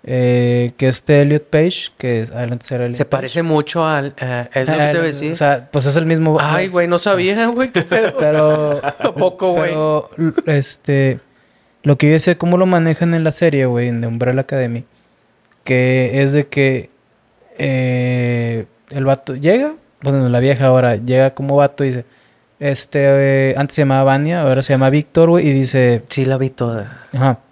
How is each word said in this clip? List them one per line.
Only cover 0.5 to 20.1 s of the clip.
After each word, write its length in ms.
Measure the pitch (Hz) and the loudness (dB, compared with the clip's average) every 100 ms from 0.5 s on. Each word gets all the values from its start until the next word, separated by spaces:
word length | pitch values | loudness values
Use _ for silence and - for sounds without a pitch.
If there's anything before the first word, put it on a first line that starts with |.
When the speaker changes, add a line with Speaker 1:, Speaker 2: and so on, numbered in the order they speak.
| 123 120 - | 0 -2 -2
Speaker 1:
que 100 | 131 | -2
este 320 | 123 - 147 | -2 2 2
Elliot 240 | 143 147 147 | 4 0 0
Page, 400 | 156 170 - - _ | 0 0 -2 -12 _
que 240 | 127 117 | -4 -4
es, 80 | 110 | -4
adelante 340 | 117 123 120 | -8 -8 -8
será 200 | - 127 123 | -8 -6 -6
Elliot 100 | 123 | -4
Speaker 2:
Se 80 | |
Speaker 1:
Page. 60 | 139 135 | -4 -4
Speaker 2:
parece 240 | 131 170 | -4 -4
mucho 420 | 165 156 151 170 | 0 0 0 -2
al, 300 | 160 151 139 - | 0 -2 -4 -8
eh, 320 | 127 123 120 | -6 -6 -4
es 120 | 135 131 | -4 -2
lo 80 | |
que 60 | 156 | 0
Speaker 1:
Ah, 40 | 147 | 0
Speaker 2:
te 20 | 160 | 0
iba 40 | |
a 40 | |
Speaker 1:
o 20 | 165 | -2
Speaker 2:
decir. 300 | 143 151 170 | -4 -6 -2
Speaker 1:
sea, 320 | 147 135 123 | 0 0 -2
pues 140 | 147 | -2
es 120 | 135 143 | 0 0
el 100 | 165 | 0
mismo, 320 | 160 160 156 | 2 2 2
Speaker 2:
Ay, 240 | 147 170 | 0 -2
Speaker 1:
pues, 80 | 190 | 0
Speaker 2:
güey, 160 | 180 175 | -2 0
no 80 | 175 | 0
Speaker 1:
o 20 | |
sea, 140 | 208 | 0
Speaker 2:
sabía, 340 | 190 185 208 233 | 0 0 0 0
güey, 220 | 240 254 | 0 -2
qué 120 | 180 | -2
pedo. 340 | - 185 214 175 | 0 0 0 0
Speaker 1:
<laughs> 20 | |
pero 640 | 151 156 151 151 151 143 | 0 2 2 2 0 -2
Speaker 2:
<laughs> 20 | |
¿A 320 | 139 - - | -4 -4 -6
poco, 380 | 147 185 180 190 | 0 -2 0 -2
güey? 160 | 175 175 | 0 -2
Speaker 1:
pero, 360 | 156 156 151 - - | -2 -2 -2 -4 -4
l-, 160 | 160 156 - | -2 -2 0
este, 760 | 143 135 - - 139 135 135 _ _ _ _ _ _ | -2 -2 -10 -2 0 0 -2 _ _ _ _ _ _
lo 160 | 147 139 | -2 2
que 80 | 147 | 4
yo 60 | |
decía, 240 | 156 180 170 | 4 2 0
cómo 180 | 170 180 | 0 2
lo 80 | |
manejan 480 | 185 175 165 156 170 | 2 2 2 0 0
en 100 | 165 | 0
la 100 | 156 | -2
serie, 340 | - 170 143 131 | 0 0 2 0
güey, 220 | 120 120 | 0 -2
en 120 | 117 | -4
The 60 | 117 | -4
Umbrella 340 | 117 123 131 | -2 -2 -2
Academy, 440 | 135 139 123 117 - _ _ _ _ _ _ _ | -2 -4 -4 -6 -10 _ _ _ _ _ _ _
que 580 | - 127 127 131 127 131 | -2 0 2 2 0 0
es 100 | 139 | 0
de 140 | 147 143 | 0 -2
que, 420 | - 135 127 - _ _ _ _ _ _ - | 0 0 0 -8 _ _ _ _ _ _ -8
eh, 1080 | 143 131 127 127 123 123 120 120 117 117 104 _ _ | -4 -2 -2 -2 -2 -2 -2 -2 -4 -6 -10 _ _
el 140 | 143 | -4
vato 300 | 135 135 - 127 | -2 -2 -4 -4
llega, 380 | 151 220 294 311 _ _ | 0 2 0 -8 _ _
bueno, 260 | 139 | -2